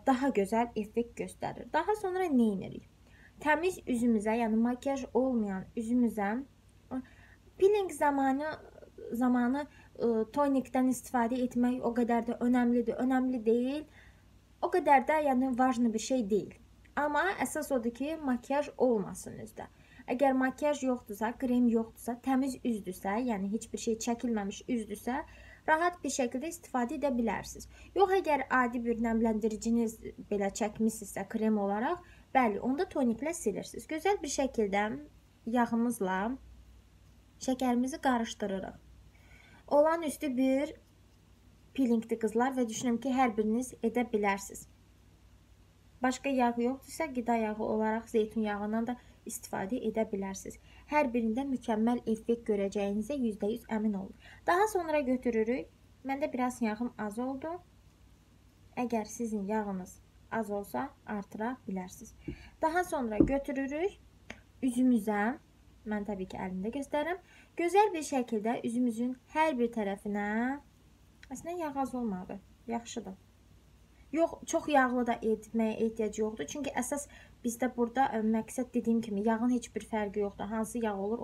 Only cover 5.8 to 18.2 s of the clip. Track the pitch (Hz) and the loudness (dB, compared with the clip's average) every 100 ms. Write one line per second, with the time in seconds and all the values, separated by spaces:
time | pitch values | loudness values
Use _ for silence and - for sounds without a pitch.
5.8 | 220 247 233 220 202 233 285 - - - | 0 2 2 2 -2 -2 -6 -16 -20 -20
6.8 | - 262 - - - - - - 392 415 | -10 -10 -10 -16 -20 -20 -20 2 4 4
7.8 | 359 294 294 277 269 269 302 294 - - | 0 0 2 4 2 2 -2 -8 -14 -20
8.8 | - - - 226 254 247 240 277 294 - | -20 -16 -6 0 4 4 2 0 -4 -12
9.8 | - - 233 226 220 285 285 269 254 262 | -18 -2 0 2 0 2 2 2 0 2
10.8 | 254 240 - 254 233 254 247 240 240 254 | 2 0 -2 0 0 0 -2 2 0 0
11.8 | 233 233 233 233 233 - 240 247 240 240 | 0 0 2 2 0 0 2 4 4 2
12.8 | 233 - 254 262 254 254 214 240 247 294 | 2 0 2 2 0 0 2 2 2 -4
13.8 | 302 - - - - - - - - 359 | -8 -18 -20 -20 -20 -20 -20 -6 0 2
14.8 | 294 269 240 311 294 254 262 240 262 233 | 6 6 6 2 4 2 2 2 2 4
15.8 | 240 220 - 262 196 208 - - - - | 2 0 0 0 2 0 -2 -10 -20 -20
16.8 | - - 294 294 359 - 254 311 285 262 | -8 -2 0 2 0 0 -2 -4 -2 -2
17.8 | 233 240 277 320 | -2 -4 -4 -4